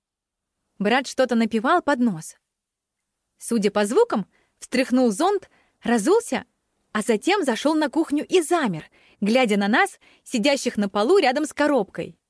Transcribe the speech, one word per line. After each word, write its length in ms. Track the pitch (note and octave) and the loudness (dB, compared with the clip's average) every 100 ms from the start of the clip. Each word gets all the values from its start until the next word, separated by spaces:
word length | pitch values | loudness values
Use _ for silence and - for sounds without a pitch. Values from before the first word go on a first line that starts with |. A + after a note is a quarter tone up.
| _ _ _ _ _ _ _ - | _ _ _ _ _ _ _ -6
Брат 280 | G3+ B3+ C4 | 0 0 -2
что-то 280 | - C4 A3+ | -2 0 2
напевал 460 | A3+ A3+ B3 F4 | 0 0 0 0
под 180 | - C#4 | 0 0
нос. 380 | A#3+ E3 - - _ _ _ _ _ _ _ _ _ _ | 0 -4 -12 -20 _ _ _ _ _ _ _ _ _ _
Судя 340 | - A#3 G3 | -4 -2 0
по 140 | G#3 G3+ | 0 0
звукам, 440 | D#4 A#4+ B3+ - _ _ _ | 2 2 0 -6 _ _ _
встряхнул 540 | - B3 C4 B3 B3 | -6 -2 0 2 2
зонт, 380 | F#3+ F4 G4+ - _ _ _ | 2 0 -2 -6 _ _ _
разулся, 640 | A3 A#3 G3+ A4+ - A3+ - _ _ _ _ | -2 0 2 0 0 -6 -8 _ _ _ _
а 100 | G#3+ | -6
затем 420 | G#3 G#3+ - G#4 | -2 -2 0 0
зашёл 320 | C#4+ A3+ C#4+ D#4 | 0 -2 0 0
на 140 | D4 | -2
кухню 360 | D4 D#4+ D4 - | -2 -2 -4 0
и 160 | F#4 | 0
замер, 480 | D4+ F4 B3+ D#3+ - _ _ - | 2 0 -2 -4 -10 _ _ -6
глядя 380 | G3+ B3 B3 G3+ | 0 2 2 0
на 100 | G3+ | 0
нас, 320 | C4 G4 - _ _ | 2 0 -2 _ _
сидящих 540 | - B3 C#4+ C#4 B3+ A3 | -8 -2 0 0 -2 -2
на 120 | G3+ | -2
полу 300 | G#3 A3+ G4 | 0 2 4
рядом 260 | C4 C4+ D4+ | 2 0 -4
с 80 | |
коробкой. 640 | - D4 C#4 F#3+ - E3+ - _ | -2 0 0 -2 -8 -14 -14 _